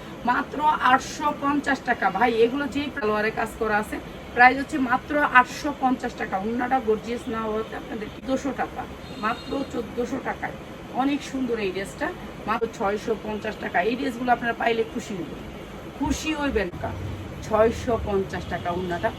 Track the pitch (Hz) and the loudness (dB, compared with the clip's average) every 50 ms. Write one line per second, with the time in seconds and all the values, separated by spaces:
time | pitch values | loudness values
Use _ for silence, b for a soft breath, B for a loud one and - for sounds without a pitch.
0 | B B B B B 240 247 - 254 - - 285 302 302 302 - - 254 262 269 | B B B B B 2 2 2 0 -4 -2 2 4 4 4 4 6 6 6 6
1 | - - - - 302 294 294 - 277 285 294 285 - 285 269 - - 254 233 - | 4 2 -4 0 0 0 0 2 2 2 2 2 2 2 0 2 2 0 2 2
2 | 220 190 175 190 240 254 233 220 233 247 262 285 285 240 202 285 294 269 - 220 | 2 2 4 4 4 4 6 6 6 6 4 2 0 0 0 -2 -2 -2 -2 -2
3 | 220 214 214 214 208 220 220 233 226 214 - - 226 220 208 208 - - - 349 | 0 0 2 2 2 0 0 -2 -4 -4 -2 -2 0 2 2 0 0 -2 -6 -8
4 | - - - - - - - 240 247 254 262 277 269 - 320 285 262 233 247 262 | -8 -10 -12 -12 -12 0 6 10 10 10 10 6 0 -2 0 0 2 2 2 0
5 | - - 294 294 294 - - 254 240 - - - - 294 269 - 269 254 254 - | 2 2 2 2 4 6 8 8 8 6 2 -4 -4 -4 -2 0 2 2 2 0
6 | - 233 - - 214 220 214 190 196 226 233 247 247 247 262 262 208 220 214 202 | -2 -4 -6 -6 -4 -2 -2 -2 -2 -2 -2 -2 0 2 2 2 4 2 2 2
7 | 185 220 240 233 - 254 226 220 220 214 214 220 220 - - - - - 254 214 | 0 -4 -6 -4 -4 -4 -4 -4 -2 -2 -2 -2 -4 -4 -8 -10 -8 -8 -6 -6
8 | 214 - - - 214 247 262 262 - 285 247 - 185 - - - 143 - - - | -6 -8 -10 -8 -4 -2 -2 0 0 -2 -2 -2 -4 -4 -4 -8 -10 -10 -10 -12
9 | - - - - 208 220 240 - - - 269 277 269 - - 247 214 208 - 240 | -12 -12 -6 -4 -2 -2 -2 -2 -4 -4 -4 -4 -4 -4 -4 -6 -6 -4 -2 -4
10 | 247 - 269 247 - 220 196 - - - - - - - - - - - - - | -2 -2 -4 -4 -4 -4 -6 -4 -6 -8 -8 -10 -12 -14 -14 -14 -12 -6 -2 0
11 | 262 285 285 277 - - 269 262 262 233 233 220 208 185 180 190 202 - - - | 2 2 2 0 -2 -4 -4 -2 0 0 0 0 0 -2 -2 -4 -6 -6 -6 -4
12 | 285 349 359 - - - - - - 208 220 240 233 226 - - 214 196 208 208 | -4 -4 -4 -6 -10 -12 -12 -6 -4 -2 -2 0 -2 -2 -2 -2 0 0 0 0
13 | - 240 220 202 - 214 214 208 202 214 202 - - - - 180 185 220 254 233 | 0 -2 -2 -2 -4 -6 -6 -4 -4 -6 -6 -6 -4 -2 0 2 2 2 0 0
14 | 277 269 220 240 254 247 240 226 233 233 226 - - 233 226 226 220 - - 240 | 0 -2 -2 0 2 2 2 2 2 0 -2 0 2 2 2 2 0 -2 -4 -8
15 | - - 208 175 156 - 123 127 - - - - - - - - - - - - | -6 -6 -6 -6 -8 -8 -10 -10 -12 -12 -12 -12 -12 -12 -12 -12 -12 -10 -6 -2
16 | 277 - 269 - - 311 311 294 285 277 214 214 190 175 - - - - - - | -2 0 0 -2 -2 -2 -2 0 0 0 2 0 0 -2 -4 -6 -6 -6 -6 -6
17 | - - - - - - - - - - 220 208 220 226 220 - - 254 226 214 | -6 -8 -8 -8 -10 -10 -10 -10 -4 2 4 6 6 6 4 2 0 0 0 0
18 | - 208 202 196 190 - 190 180 - - 185 170 - 175 175 180 185 175 170 175 | 0 0 0 0 0 0 -4 -6 -4 -4 -4 -4 -2 -2 -2 -2 -2 -2 -2 0
19 | 208 226 233 | -2 -2 0